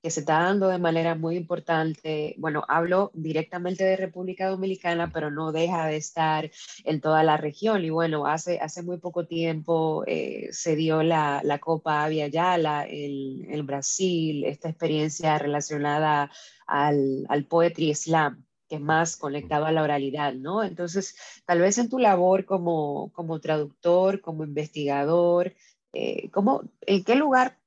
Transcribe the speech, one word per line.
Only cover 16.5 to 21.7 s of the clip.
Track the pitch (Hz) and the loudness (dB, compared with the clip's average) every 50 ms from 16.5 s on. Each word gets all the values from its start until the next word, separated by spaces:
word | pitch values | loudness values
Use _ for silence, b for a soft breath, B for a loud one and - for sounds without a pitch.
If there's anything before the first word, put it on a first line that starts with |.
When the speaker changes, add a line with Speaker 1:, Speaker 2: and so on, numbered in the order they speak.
| B B B | B B B
Speaker 1:
al, | - - 143 143 151 147 143 135 135 135 135 - - | -2 0 2 2 4 4 2 2 0 -2 -4 -2 -2
al | 135 147 139 | -2 -2 -2
poetry | _ 165 170 170 170 165 - 165 156 147 | _ 2 4 4 2 2 0 -2 -2 0
slam, | - - 160 165 160 151 143 135 - - _ _ _ _ _ | -2 -2 0 2 2 2 0 -2 -8 -20 _ _ _ _ _
que | 156 | -10
es | 151 | -6
más | 143 151 160 160 170 165 - | -2 2 2 2 2 0 -2
Speaker 2:
Ujú. | - | -6
Speaker 1:
conectado | - 143 139 147 143 - 151 147 151 | -8 -6 -6 -6 -4 -2 0 0 2
a | 156 | 2
la | 160 160 | 2 2
oralidad, | 156 151 147 143 139 139 131 151 147 143 123 | 2 2 0 0 -2 -2 -4 -2 -4 -4 -4
¿no? | 131 131 156 190 220 220 | -6 -8 -4 -2 -2 -2
Entonces, | 190 175 170 175 170 170 196 190 - B B B B B B B | -4 -4 -6 -8 -4 -4 -4 -4 -4 B B B B B B B
tal | - 175 170 | 2 4 4
vez | 180 196 | 6 4